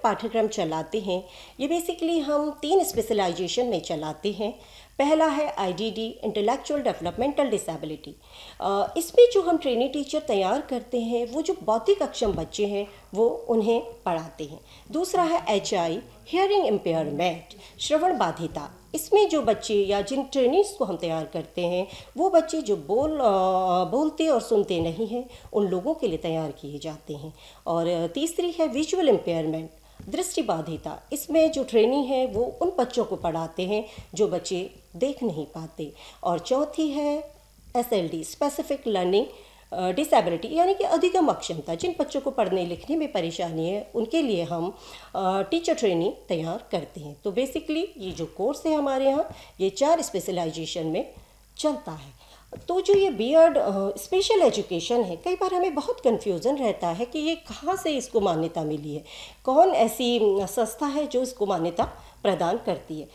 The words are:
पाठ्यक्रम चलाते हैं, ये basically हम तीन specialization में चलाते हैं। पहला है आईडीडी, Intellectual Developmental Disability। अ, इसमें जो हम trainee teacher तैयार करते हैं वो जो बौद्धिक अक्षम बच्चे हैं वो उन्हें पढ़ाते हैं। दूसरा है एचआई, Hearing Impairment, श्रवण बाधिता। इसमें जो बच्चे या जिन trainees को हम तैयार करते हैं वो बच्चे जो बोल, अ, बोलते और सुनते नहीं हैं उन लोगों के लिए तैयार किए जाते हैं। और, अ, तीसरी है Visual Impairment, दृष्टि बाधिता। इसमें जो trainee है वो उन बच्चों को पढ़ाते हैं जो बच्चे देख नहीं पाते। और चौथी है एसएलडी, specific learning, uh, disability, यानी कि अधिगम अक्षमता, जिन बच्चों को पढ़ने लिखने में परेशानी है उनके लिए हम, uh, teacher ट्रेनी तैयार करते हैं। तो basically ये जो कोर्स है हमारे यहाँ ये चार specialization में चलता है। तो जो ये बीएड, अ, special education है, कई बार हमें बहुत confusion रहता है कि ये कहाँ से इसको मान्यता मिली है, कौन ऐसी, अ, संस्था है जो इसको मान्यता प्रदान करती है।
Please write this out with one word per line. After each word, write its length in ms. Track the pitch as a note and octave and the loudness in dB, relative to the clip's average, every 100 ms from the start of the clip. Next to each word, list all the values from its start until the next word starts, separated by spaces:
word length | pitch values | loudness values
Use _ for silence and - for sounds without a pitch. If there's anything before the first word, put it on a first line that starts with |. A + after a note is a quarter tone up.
पाठ्यक्रम 440 | A3+ G3+ A3+ A3+ A3 | 0 0 0 0 0
चलाते 520 | G#3+ D#3+ D#3+ D#3 A3 | 0 -2 -2 -4 -4
हैं, 280 | G3 F3+ F#3 - - - | -2 -4 -4 -16 -20 -6
ये 80 | C#4+ | -2
basically 540 | E4+ E4+ E4+ E4 E4+ | 0 -2 -4 0 0
हम 380 | C#4 D4 D4+ D4 | 0 0 -2 -4
तीन 220 | D4 F#4+ | 2 2
specialization 840 | E4 A3+ G#3+ G#3 F#3 E3 F3 A#3+ B3 | 2 -2 0 0 0 0 -2 -2 0
में 160 | F3+ | -2
चलाते 500 | D3+ D#3 D#3 D3+ G3+ | -2 -4 -4 -4 -6
हैं। 280 | G3 G#3+ - - - - - | -4 -6 -6 -16 -20 -10 0
पहला 280 | C#4+ D#4 D#4+ | 2 4 4
है 300 | C#4+ D4 - | 2 -2 -2
आईडीडी, 640 | F#3 F3 A3 G3 A3+ - | -4 -2 -4 -4 -6 -6
Intellectual 580 | A3 G#3 G#3 C4+ - D4 | -4 0 0 0 -2 -2
Developmental 680 | A#3+ - E3 G#3+ C4+ C#4+ C#4 | -2 -2 -6 -2 -2 0 0
Disability। 680 | G#3 - D#3+ D#3 D3+ C#3+ - - - - - | 0 -4 -8 -8 -10 -14 -20 -20 -20 -20 -6
अ, 320 | F#3+ B3 - - | -2 0 0 -2
इसमें 300 | E4 - A#4+ | 2 8 8
जो 80 | G4+ | 8
हम 160 | F4 E4 | 2 2
trainee 300 | C#4 A#3 C4+ | 2 0 0
teacher 320 | D4 C#4 D4+ | -2 -4 -4
तैयार 420 | D4+ G3+ F#3 C4 | 0 0 2 0
करते 400 | D4+ B3 - A#3+ | -2 -6 -4 -4
हैं 300 | A3+ A#3+ A#3 | -2 -2 -2
वो 100 | C#4 | -2
जो 140 | D#4+ - | -2 -2
बौद्धिक 380 | F#3 A3+ A3+ G4+ | 0 0 2 2
अक्षम 300 | C4 - A3 | 0 0 -2
बच्चे 340 | E3 D#3 - G3+ | -2 -6 -2 -2
हैं 220 | G3+ G3+ - - | -2 -6 -12 -8
वो 140 | F#3+ A#3 | 2 2
उन्हें 540 | - - A3+ G#3 A#3 A3+ - F#3 | 2 0 2 2 0 -2 -8 -4
पढ़ाते 380 | E3 D#3+ - | -4 -6 -12
हैं। 160 | D3 D#3+ - - - | -12 -14 -20 -20 -8
दूसरा 320 | C#4+ F4+ G4 | -4 0 2
है 320 | E4 E4+ - G3+ | 2 0 0 -2
एचआई, 440 | - G3 E3+ F#3 - - - | 0 0 0 -4 -8 -18 -4
Hearing 380 | F4 F#4+ G#4 D4 | 0 4 4 2
Impairment, 800 | G3+ F3 D#3+ C#3+ C#3+ F3 E3 - - - - | 0 0 0 0 0 -2 -2 -10 -20 -20 -10
श्रवण 380 | - D4+ F4+ C4 | 0 2 4 2
बाधिता। 540 | F3 D#3 E3 D3+ D3 - - D#4 | 0 0 -6 -6 -10 -14 -10 -8
इसमें 340 | - G4+ G4+ | 4 6 6
जो 120 | D#4 | 4
बच्चे 340 | A3+ G#3+ - G#3 | 2 0 2 2
या 260 | G3 G3+ | 2 0
जिन 220 | G3+ C4+ | 0 -4
trainees 440 | C4+ C4+ B3 E4+ G4+ | 0 2 4 4 2
को 180 | - G3 | 0 -4
हम 120 | E3+ | -2
तैयार 280 | E3 D#3+ D3+ | -2 -4 -4
करते 360 | E3+ D#3+ - | -6 -6 -4
हैं 260 | F3 F3+ F#3+ - - B3+ | 0 0 -2 -8 -12 -2
वो 120 | F#4 | 4
बच्चे 320 | E4+ D#4+ D#4+ | 4 4 -2
जो 140 | G#3 G3 | -2 -2
बोल, 360 | C#3+ A3 D#4 | 0 0 2
अ, 120 | D4+ A#3 G3 F#3 F#3 F#3 F3+ F3 | 2 4 4 4 2 2 2 2
बोलते 360 | A#3+ D4+ D4+ D#4+ | 0 0 0 2
और 140 | A#3+ | 2
सुनते 380 | A3+ G#3 G3 E3+ | 2 2 2 0
नहीं 280 | E3 E3 G#3+ | 0 -2 -4
हैं 220 | B3 C4 - - | -4 -8 -16 -4
उन 140 | G#3 G3 | 0 0
लोगों 260 | F3+ A#3 | 0 -2
के 140 | D#4+ A#3 | -2 -2
लिए 100 | D#3 | -2
तैयार 340 | E3+ D#3+ D3+ | -2 -2 -4
किए 280 | C#3 C#3+ D3 | -8 -12 -10
जाते 340 | D#3+ D3+ - | -10 -12 -12
हैं। 200 | C#3+ D#3 - - - - | -12 -12 -16 -20 -10 -2
और, 200 | E3+ E3 | 0 2
अ, 200 | F3 E3+ | 0 -2
तीसरी 440 | C#4 E4 F4 F4 | -2 -2 -2 -2
है 160 | E4+ D#4 | 0 0
Visual 420 | B3 D#4 F#4 D4+ | 0 0 2 4
Impairment, 600 | G#3 F#3 E3 D#3 D#3+ D#3+ - - - - | 4 2 -2 -2 -4 -8 -16 -20 -20 -8
दृष्टि 320 | D#4 F4+ - | -6 -4 -4
बाधिता। 680 | A3+ D#3+ D#3+ D3+ D#3 C#3+ - | -2 -4 -4 -8 -10 -12 -10
इसमें 380 | C#4 - D#4+ D#4+ | -10 0 2 4
जो 120 | D#4+ | 2
trainee 420 | B3 A3+ A#3 C#4+ B3+ | 0 4 4 2 0
है 220 | C4 B3+ | 0 0
वो 300 | G3 B3 - | 0 -4 -2
उन 100 | F4 F#4 | -2 0
बच्चों 280 | B3 - - | 0 0 -2
को 100 | F3+ | -2
पढ़ाते 480 | E3+ D#3+ D#3+ - | -2 -2 -4 -4
हैं 220 | F#3 G#3+ G#3+ - - - | -2 -2 -4 -12 -12 -2
जो 120 | G3 | 0
बच्चे 480 | F3 - F#3 B2 - - E3+ | 0 -4 -6 -6 -12 -20 -4
देख 280 | C4+ C#4+ | -4 -2
नहीं 220 | A#3 D#3 C#3+ | -4 -4 -8
पाते। 480 | D#3+ D#3+ - D3 - - - | -10 -14 -10 -12 -12 -20 -6
और 160 | - E3+ | -2 -2
चौथी 480 | - C4 D4 D#4+ D#4 | 0 0 0 -2 -2
है 440 | C#4 D4 D4 D4+ - - - - A#3+ | 0 -2 -2 -6 -18 -20 -20 -6 -4
एसएलडी, 460 | A#3+ G#3 E3 E3 | 0 0 0 -4
specific 640 | D#3 - C#4+ C#4+ D4+ C#4 A#3 | -8 -4 -2 -2 -4 -4 -2
learning, 380 | F#3+ F3+ G3 - - - - _ | 0 4 2 2 -6 -20 -20 _
uh, 180 | F3+ F#3 | -4 -2
disability, 640 | F3+ D#4 - F3 E3 A3+ D#4 | 0 4 4 4 -2 -2 2
यानी 180 | F4+ | 2
कि 100 | G4 | 2
अधिगम 440 | G4 D#4+ F4+ F#4+ C#4+ | 2 2 4 4 2
अक्षमता, 480 | F3 - D#3+ D#3 E3 | 2 -4 -6 -6 -4
जिन 200 | F3+ - | -4 -2
बच्चों 220 | C#4+ C#4 | -2 -2
को 100 | C4+ | -2
पढ़ने 340 | - F#3 F#3+ F3 | 0 0 0 -2
लिखने 300 | E3+ - D#4+ | -6 -4 -2
में 160 | D4+ | 0
परेशानी 580 | G3 E3+ E3 E3+ D#3+ E3 | -2 -2 -4 -4 -2 -2
है 220 | G3+ - A#3 | -4 -4 -4
उनके 260 | A3+ E4 | 0 0
लिए 220 | C4+ F3+ | 0 0
हम, 340 | E3 E3 F3+ - - - - - | -2 -4 -4 -6 -16 -20 -10 -2
uh, 260 | F#3 G3 | 0 0
teacher 320 | F#3+ E4 E4+ | 0 0 0
ट्रेनी 400 | D#4 A3 E3+ F#3 - - | 2 2 2 0 -2 -4
तैयार 360 | E3+ D#3+ G3 - | -4 -2 -6 -4
करते 300 | F3 C#3+ E3+ | -6 -6 -12
हैं। 200 | D3 C#3+ | -16 -8
तो 80 | G#3 | -4
basically 520 | F#3+ C4 D4+ D#4 D4+ G4 C4 | -2 -2 -4 -4 -4 -4 -8
ये 140 | F#3+ | -10
जो 140 | - - | -8 -8
कोर्स 400 | - A3 D4 E4 | -2 -2 -2 0
है 100 | D4+ | 0
हमारे 300 | C#4 C4 C4+ | 0 2 2
यहाँ 240 | C#4 G4 - - - | 2 -2 -8 -20 -4
ये 80 | F#3+ | -2
चार 320 | - C#4+ E4 | 2 4 4
specialization 840 | - F#3 F#3 F3 E3 E3 D#3+ F3 D#3+ | 2 -4 -4 -2 -4 -4 -6 -4 -2
में 280 | F3+ - - - _ _ - | -2 -4 -12 -20 _ _ -4
चलता 340 | D4+ C4+ - | -2 -2 -8
है। 340 | D#3 C#3 - - - - - - | -14 -16 -20 -20 -20 -20 -14 -4
तो 140 | F4+ | 0
जो 120 | F#4+ | 4
ये 160 | G4+ G4 | 4 4
बीएड, 480 | G#3 A#3 D#4+ E4 - | 2 4 8 8 6
अ, 320 | - G3 G3 | 0 0 -2
special 520 | - - F#4+ G4 G#4 | -4 -2 0 2 4
education 600 | C#4+ G#3 - F3 E3 A#3+ | 4 2 -2 -4 0 0
है, 140 | F#3+ E3+ | 0 -4
कई 200 | F4 F#4 | -4 -2
बार 180 | F#4+ | 0
हमें 220 | F4+ F#4 C#4+ | 0 0 -2
बहुत 240 | C#4+ A#4+ | -4 0
confusion 580 | B3+ A3 G#3 F3 A#3 C#4+ | 2 2 0 0 0 0
रहता 300 | A#3 - F3 | 0 0 -2
है 180 | E3+ A#3+ | -2 -4
कि 140 | D#4 | -2
ये 160 | D4+ E4 | -2 -4
कहाँ 420 | - - D4 F#4+ | -8 -8 -4 -2
से 120 | D#4+ C#4 | -2 -2
इसको 240 | - A3+ | -2 0
मान्यता 420 | G3 D#3+ E3 E3 | 2 0 -2 -2
मिली 320 | D3+ D3+ D3+ D3 | -4 -4 -6 -10
है, 80 | - - - - | -12 -18 -20 -6
कौन 260 | C4 C#4 F#4 | 2 6 6
ऐसी, 720 | D#4 A3+ - A#3+ A#3+ G#3 G3 | 6 2 2 2 6 6 4
अ, 40 | F#3 | 0
संस्था 400 | B3 A3 - D4 | 0 -2 -2 -2
है 220 | C#4+ D4 | -2 -2
जो 140 | B3 | 0
इसको 240 | B3+ - G3+ | -2 -2 -2
मान्यता 380 | F3 E3+ E3+ - - - - | 0 0 0 -2 -4 -20 -4
प्रदान 340 | - E3+ F3 A3 | 0 2 0 0
करती 420 | A3 F3 - D#3 | -2 -6 -6 -10
है। 100 | - | -12